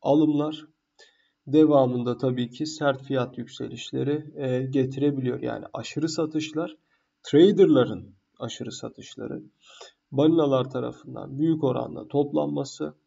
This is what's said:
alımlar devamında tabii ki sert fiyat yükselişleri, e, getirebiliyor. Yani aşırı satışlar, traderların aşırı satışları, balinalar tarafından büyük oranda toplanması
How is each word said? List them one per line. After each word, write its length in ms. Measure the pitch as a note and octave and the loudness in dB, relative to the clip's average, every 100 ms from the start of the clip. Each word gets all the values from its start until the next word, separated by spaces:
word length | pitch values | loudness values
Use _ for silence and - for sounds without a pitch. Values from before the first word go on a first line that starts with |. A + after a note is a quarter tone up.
alımlar 640 | - D3 D3+ D3 D3+ D#3 - _ _ _ - _ _ _ - | 2 4 4 2 -2 -6 -16 _ _ _ -20 _ _ _ 0
devamında 680 | C#3+ D#3 D3 C3 B2 A#2+ A#2+ | 4 6 6 4 2 -2 -2
tabii 340 | C3+ B2 A#2+ | -2 -2 -4
ki 160 | - D#3 | -4 -8
sert 360 | - D3 C3+ | -2 -2 -2
fiyat 360 | - C3+ B2 - | -2 -4 -4 -6
yükselişleri, 920 | A#2 - A#2+ B2 - C3+ C3 D3 D3+ D3 | -12 -10 -10 -10 -10 -6 -4 -4 -6 -8
e, 260 | C3+ B2+ | -4 -4
getirebiliyor. 800 | C3 C3+ C3 C3+ D3 C#3 B2+ A#2+ | -2 0 -2 0 -2 0 -4 -4
Yani 220 | B2 A2 - | -6 -8 -10
aşırı 360 | C3+ C#3 - D#3+ | -12 -8 -6 -4
satışlar, 680 | D#3+ D#3 D#3 D#3 D3+ F3 - _ _ _ _ | -2 -4 -4 -6 -6 -6 -10 _ _ _ _
traderların 920 | - C#3+ F#3 F#3+ F3+ C#3+ A#2 G2+ F#2 - _ _ | 2 8 8 8 6 6 4 -2 -12 -20 _ _
aşırı 340 | B2 - A2+ | -12 -10 -12
satışları, 720 | A2+ A#2 - - - A2 - - _ _ - - _ _ | -12 -14 -16 -20 -12 -10 -10 -14 _ _ -20 -20 _ _
balinalar 580 | C3+ D3+ E3 D3 C3 B2+ | 2 4 4 4 2 0
tarafından 680 | C3 B2 B2 - B2+ G2 C3+ | -4 -6 -10 -14 -14 -12 -2
büyük 260 | D#3+ D#3+ | 0 2
oranda 440 | C#3+ B2+ A#2+ - - | 0 -2 -4 -10 -6
toplanması 840 | C#3 C#3+ D3 D3 D3 C#3 - D3+ - | -2 0 -2 -2 -4 -6 -8 -12 -12